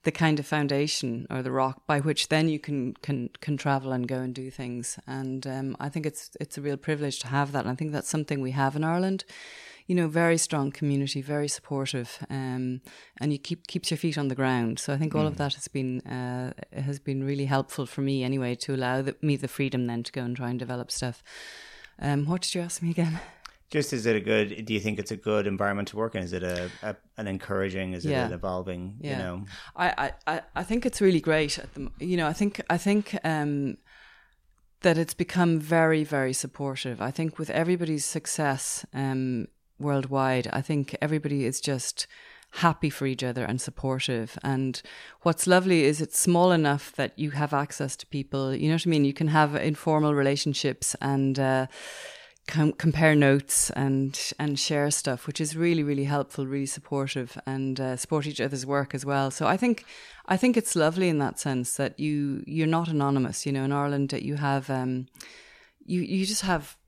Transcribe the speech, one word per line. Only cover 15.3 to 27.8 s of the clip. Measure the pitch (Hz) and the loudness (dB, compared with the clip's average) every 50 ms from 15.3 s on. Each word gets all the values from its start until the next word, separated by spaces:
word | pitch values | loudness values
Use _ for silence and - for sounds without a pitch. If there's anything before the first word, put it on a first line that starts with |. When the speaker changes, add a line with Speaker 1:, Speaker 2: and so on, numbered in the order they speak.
| 151 | 0
Speaker 2:
Mm. | - | -2
Speaker 1:
that | 147 139 - | -2 -2 -2
has | - - - | -6 -8 -6
been, | - 139 131 127 127 123 - | -4 -4 -2 -2 -4 -6 -6
uh, | - 127 127 127 123 123 127 127 127 - - - _ | -6 -6 -6 -4 -4 -4 -4 -6 -6 -8 -10 -14 _
has | - - 135 139 143 139 | -8 -4 -4 -4 -4 -4
been | _ - 135 135 | _ -4 -4 -2
really | 135 139 143 139 139 | -2 -2 -2 0 0
helpful | 135 139 135 131 - - - 131 | 2 2 2 0 0 -4 -6 -6
for | 117 - - | -6 -2 -2
me | 139 139 139 135 127 | 0 0 2 0 0
anyway, | 127 135 135 127 123 123 | 0 0 0 0 -2 -2
to | - - - 135 | -4 -4 -4 -2
allow | 135 127 123 127 135 | -2 0 0 0 0
the, | 135 139 - _ | 0 -2 -4 _
me | - 151 143 | 0 0 0
the | 131 - | 0 -2
freedom | 127 - - 143 131 - 131 123 | -6 -2 -2 -2 0 0 0 0
then | 120 117 117 117 | 0 -2 -4 -6
to | - | -6
go | - 135 123 | -6 -6 -4
and | 120 120 | -4 -4
try | 127 127 120 | -4 -4 -4
and | 123 120 | -4 -4
develop | 131 120 127 123 127 - | -4 -6 -6 -8 -6 -8
stuff. | - - 135 123 117 - _ - - - - - - - - - - - - - _ - | -6 -4 -4 -6 -6 -8 _ -20 -18 -16 -16 -16 -16 -18 -18 -20 -20 -20 -20 -20 _ -4
Um, | - 139 143 143 143 | -2 0 0 0 0
what | 151 175 185 | 0 -2 -2
did | 180 - - | -2 -2 -4
you | 180 | -4
ask | 170 170 - - | -4 -4 -6 -4
me | 170 170 | -2 -2
again? | 165 - 170 160 160 165 - - - _ _ - - _ _ _ | 2 2 2 2 0 -4 -8 -14 -20 _ _ -20 -20 _ _ _
Speaker 2:
Just, | - 151 139 147 | -2 -2 0 0
is | 139 123 107 | -2 0 2
it | 117 110 | 2 2
a | 107 | 2
good, | 92 113 110 107 107 101 101 104 113 | 4 4 4 4 4 2 -2 -8 -4
do | 107 107 | 0 0
you | 101 | 0
think | 95 107 104 101 | 2 0 -2 -2
it's | 101 - | -4 -6
a | 110 | -6
good | 101 - 107 107 104 101 | -4 0 2 2 2 2
environment | 101 98 95 101 101 101 101 101 - | 2 0 0 0 0 0 0 -4 -4
to | - | -4
work | 107 113 113 - | -4 -4 -2 -2
in? | 98 90 | -6 -6
Is | 87 | -4
it | 90 90 | -4 -4
a, | 90 90 90 87 90 90 - - | -2 -2 -2 -2 -4 -6 -8 -8
a, | - 107 104 - _ _ _ - | -8 -8 -8 -10 _ _ _ -8
an | 110 101 | -6 -4
encouraging, | 95 92 - - 98 95 98 98 92 92 | -4 -6 -4 -2 -2 0 0 0 -2 -4